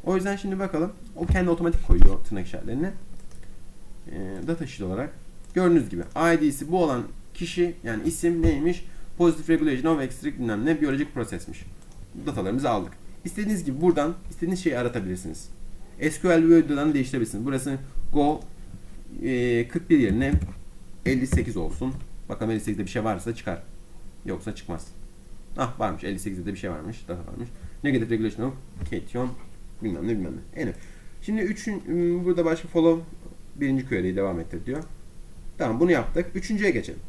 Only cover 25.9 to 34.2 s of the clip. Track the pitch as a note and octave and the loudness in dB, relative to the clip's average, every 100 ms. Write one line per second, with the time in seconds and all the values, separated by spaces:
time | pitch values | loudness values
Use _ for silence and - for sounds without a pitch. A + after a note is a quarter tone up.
25.9 | E2 E2 F#2+ G#2+ F#2 F2 F#2+ G2 D#2 E2 | -2 -6 -6 -6 -6 -8 -6 -6 -6 -8
26.9 | A2+ - F2 - - A#2+ - - - C#3+ | -10 -10 -10 -8 -10 -10 -10 -12 -4 0
27.9 | C3 A2+ A2+ A2 G#2+ B2+ C3+ - - F#2+ | 0 2 0 0 -2 -6 -6 -14 -10 -6
28.9 | E3+ - B3 B3+ - - - - - A2 | -6 -4 -4 -4 -6 -12 -14 -14 -8 -6
29.9 | D#2+ G2 G#2+ F2 B1+ - - F#3 - - | -4 -2 -2 -4 -8 -12 -6 -6 -6 -14
30.9 | - - - - G#3+ G3+ G#3+ - G3+ - | -16 -16 -10 -4 -2 -2 -4 -6 -6 -2
31.9 | E3+ F3 F3 F3+ F3 E3 E3 - E3+ E3 | 0 2 2 2 2 2 0 0 4 4
32.9 | E3 E3 - - - - - C#3 C3+ B2+ | 4 -2 -14 -14 -16 -16 -4 0 0 0
33.9 | G2 F#2 F#2+ | 0 0 0